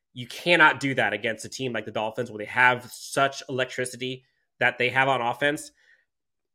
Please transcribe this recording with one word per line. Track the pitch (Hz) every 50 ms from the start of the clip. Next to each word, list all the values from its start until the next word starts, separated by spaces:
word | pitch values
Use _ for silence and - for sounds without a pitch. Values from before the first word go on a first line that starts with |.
| _ _ -
you | 127 120
cannot | - - - - 175 175 165 156 151 131 120
do | 135 139 131
that | 123 113 101
against | 107 101 113 113 107 - -
a | 107
team | - - 131 123
like | 117 110 110
the | 110
Dolphins | 104 113 107 110 110 117 113 101
where | 107 104
they | 104 -
have | - 123 127 127 123 120 117 -
such | - - - - - 139 139 135 139 - - -
electricity | 131 127 127 127 - - 127 123 123 120 127 127 131 131 _ _ _ _ _ _ _ -
that | 123 123 123 -
they | 123 123
have | 117 131 135 139
on | 135 123
offense. | 117 123 120 - 143 147 151 151 - - _ _ _ _ _ _ _ _ _ _ _ _ _ _ _ _